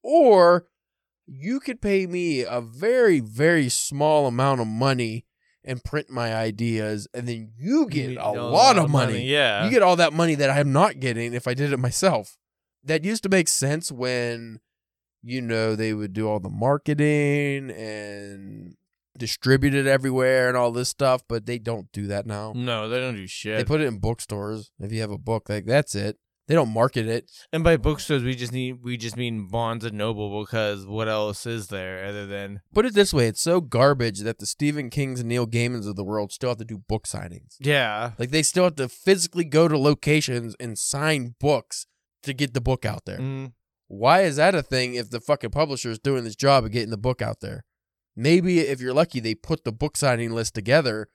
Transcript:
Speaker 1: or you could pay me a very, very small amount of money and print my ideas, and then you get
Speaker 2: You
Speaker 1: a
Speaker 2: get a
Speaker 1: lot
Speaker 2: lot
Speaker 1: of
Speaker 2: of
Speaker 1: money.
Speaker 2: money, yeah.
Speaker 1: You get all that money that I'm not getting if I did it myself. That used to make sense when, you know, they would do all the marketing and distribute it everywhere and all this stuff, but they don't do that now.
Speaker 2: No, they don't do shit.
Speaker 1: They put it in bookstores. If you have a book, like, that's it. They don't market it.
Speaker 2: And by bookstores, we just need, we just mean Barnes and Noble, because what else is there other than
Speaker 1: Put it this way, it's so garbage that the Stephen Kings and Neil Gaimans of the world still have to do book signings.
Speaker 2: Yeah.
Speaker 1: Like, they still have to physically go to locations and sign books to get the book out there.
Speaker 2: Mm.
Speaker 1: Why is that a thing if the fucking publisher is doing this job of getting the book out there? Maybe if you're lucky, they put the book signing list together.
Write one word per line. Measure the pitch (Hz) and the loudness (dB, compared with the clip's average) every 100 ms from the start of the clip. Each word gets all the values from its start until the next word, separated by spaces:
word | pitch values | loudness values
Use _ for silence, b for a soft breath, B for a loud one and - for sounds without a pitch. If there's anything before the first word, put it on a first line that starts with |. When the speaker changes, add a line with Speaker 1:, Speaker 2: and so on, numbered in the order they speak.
Speaker 1:
or | 233 320 269 196 175 175 _ _ _ _ _ _ _ | 4 6 8 10 8 6 _ _ _ _ _ _ _
you | 135 160 269 | -10 -6 -6
could | - 240 | -6 -4
pay | 208 196 185 | 0 0 0
me | 180 175 139 | -2 0 0
a | 117 123 | -2 -4
very, | 117 120 208 254 233 160 | -6 -4 0 4 6 4
very | 110 113 156 170 127 | 2 2 4 4 2
small | - - 139 151 151 139 | -2 -4 0 2 4 4
amount | 120 135 131 | 2 2 2
of | 110 | -2
money | 110 135 127 117 113 _ _ _ _ | 0 0 2 -2 -6 _ _ _ _
and | - 123 | -10 -10
print | - 151 - | -6 -6 -6
my | 127 117 110 | -6 -2 -2
ideas, | 113 104 117 113 107 107 - | -2 -2 -2 -2 -2 -6 -8
and | 123 120 | -10 -8
then | 117 110 113 | -8 -10 -10
you | 165 294 254 | -2 0 2
get | 147 131 | -2 -4
Speaker 2:
You | |
Speaker 1:
a | 127 | -4
Speaker 2:
get | |
a | 104 117 | -4 -4
Speaker 1:
lot | 120 | 2
Speaker 2:
lot | 156 262 214 | 6 8 8
Speaker 1:
of | 147 | 4
Speaker 2:
of | |
Speaker 1:
money. | 143 117 | 2 2
Speaker 2:
money, | 110 127 | -2 0
yeah. | 147 127 101 - | 2 2 2 2
Speaker 1:
You | |
get | 247 | 4
all | 185 175 | 6 6
that | 165 | 2
money | 156 170 147 | 2 0 2
that | 139 | 2
I'm | 139 143 | 2 2
not | 139 202 135 | 4 2 2
getting | 131 113 120 | -4 -2 -4
if | 123 123 | -4 -4
I | |
did | 127 143 | -2 -2
it | 135 | 0
myself. | 123 - 190 131 98 _ _ _ _ _ | -2 0 0 0 -4 _ _ _ _ _
That | 139 156 | -4 -2
used | 175 220 | 0 -2
to | 196 | 2
make | 190 160 | 2 2
sense | - 135 151 - | 0 0 -2 -6
when, | 127 127 123 120 117 117 110 _ _ _ _ _ _ | -6 -2 -2 -2 -6 -12 -18 _ _ _ _ _ _
you | 117 127 | -8 -6
know, | 117 113 110 110 | -2 0 0 0
they | 110 | -2
would | 107 104 | -2 -4
do | 98 107 | -2 -2
all | 107 | -2
the | 92 | -4
marketing | 101 120 143 - 147 151 147 143 143 143 139 135 | -2 0 0 0 2 2 4 2 0 -2 -4 -8
and | 90 110 107 104 101 101 98 98 107 90 - _ _ _ - | -12 -10 -10 -12 -12 -14 -16 -16 -16 -18 -20 _ _ _ -10
distribute | 117 - 127 135 143 | -8 -2 2 4 4
it | 139 135 | 2 2
everywhere | 135 131 131 127 131 127 | 2 2 2 4 4 2
and | 127 | 2
all | 123 | 0
this | 117 123 | 0 -4
stuff, | - 135 127 _ | 0 2 2 _
but | 117 107 | -6 -4
they | 120 | -6
don't | 110 113 - | -4 -8 -8
do | 101 101 | -8 -6
that | 101 113 | -6 -6
now. | 104 107 123 | -8 -8 -6
Speaker 2:
No, | 123 113 107 | -4 -4 -2
they | 123 | -4
don't | 127 107 | -4 -6
do | 92 | -10
shit. | - 107 110 | -10 -4 -2
Speaker 1:
They | - | 0
put | 151 | 0
it | 143 | 0
in | 107 | -2
bookstores. | 107 117 - 104 104 110 104 _ | -4 -4 -8 -8 -6 -8 -12 _
If | 101 | -8
you | 110 | -6
have | 107 | -6
a | 101 | -6
book, | 113 110 - | -4 -4 -4
like, | 107 110 | -6 0
that's | 139 147 | 0 0
it. | 101 101 - _ _ - | -4 -6 -8 _ _ 0
They | 160 | 0
don't | 123 | 2
market | 110 127 120 110 | 2 0 0 -2
it. | 117 - B B | -4 -6 B B
Speaker 2:
And | 160 | 0
by | 165 160 | 4 4
bookstores, | 147 151 - 143 | 2 -2 0 0
we | 123 | 0
just | 127 120 | -4 -6
need, | 127 127 123 | -4 -6 -8
we | 120 123 | -8 -6
just | 113 113 | -6 -6
mean | 123 113 95 | -4 -6 -4
Barnes | 117 113 113 | -4 -2 -4
and | 113 104 | -6 -4
Noble, | 107 104 104 101 | -4 -4 -6 -6
because | 104 113 107 101 95 | -4 -2 -2 -2 -6
what | 107 110 | -4 -2
else | 107 107 101 117 | -2 -2 -4 -8
is | 117 98 | -8 -8
there | 98 92 92 98 | -8 -8 -8 -10
other | 104 101 | -10 -10
than | 101 101 101 _ | -10 -10 -14 _
Speaker 1:
Put | 208 220 | 0 2
it | 202 | 4
this | 196 | 4
way, | 151 117 | 4 2
it's | - | 0
so | 165 180 | 2 0
garbage | 143 117 135 139 117 98 | 2 4 4 4 0 -2
that | 107 110 | -6 -6
the | 101 | -8
Stephen | - 147 147 123 | -2 -2 -2 -6
Kings | 147 135 123 | -4 -4 -4
and | 117 | -2
Neil | 120 117 | -2 0
Gaimans | 117 120 123 104 | 0 0 -2 -6
of | 98 | -6
the | |
world | 98 107 101 | -4 -4 -4
still | - 127 | -4 -4
have | 113 | -4
to | 113 | -8
do | 104 | -14
book | - 107 - | -6 -6 -4
signings. | 98 90 87 _ _ | -10 -10 -14 _ _
Speaker 2:
Yeah. | 135 143 117 104 120 107 | 0 2 0 -2 -6 -6
Speaker 1:
Like, | 123 | -2
they | 156 | 0
still | 151 180 | 0 2
have | 180 147 | 2 0
to | 127 | -6
physically | - - 196 170 175 | -2 2 2 0 -4
go | 160 147 165 | 2 4 4
to | 151 | 4
locations | 143 143 143 151 143 123 117 101 | 2 2 2 0 0 -4 -6 -12
and | 120 104 | -10 -6
sign | - 139 156 151 120 117 | -6 -2 0 -2 -4 -2
books | 143 139 - - - _ _ _ | 0 0 -2 -12 -12 _ _ _
to | - | -10
get | 131 143 | -4 -2
the | 123 | -2
book | 120 127 107 | -2 -2 -2
out | 110 - | -6 -10
there. | 95 | -8
Speaker 2:
Mm. | 131 135 135 _ _ _ _ | -8 -8 -12 _ _ _ _
Speaker 1:
Why | 98 120 175 | 0 4 6
is | 185 139 | 4 4
that | 170 175 | 4 4
a | |
thing | - 131 123 123 | 0 -2 0 -4
if | 110 | -6
the | 120 | -8
fucking | - 147 113 | -2 -2 0
publisher | 143 156 131 120 | -2 -2 -2 -6
is | 110 | -4
doing | 139 131 | -2 -2
this | 117 101 | -4 0
job | 139 139 | 4 4
of | 113 | 4
getting | 117 110 | -4 -4
the | 107 | -4
book | 120 127 | -4 -2
out | 110 - | -6 -6
there? | - - _ _ _ _ _ - | -10 -12 _ _ _ _ _ -2
Maybe | 131 175 180 175 | 4 4 4 2
if | 139 135 | 2 -2
you're | 127 | 0
lucky, | 131 170 131 | 2 2 0
they | 113 110 | -4 -6
put | - 160 | -4 -4
the | 123 | -4
book | 113 147 - | -4 -6 0
signing | 143 120 117 | 0 0 -2
list | 117 110 | -4 -4
together. | 113 101 147 135 107 104 | -4 2 2 4 -4 -8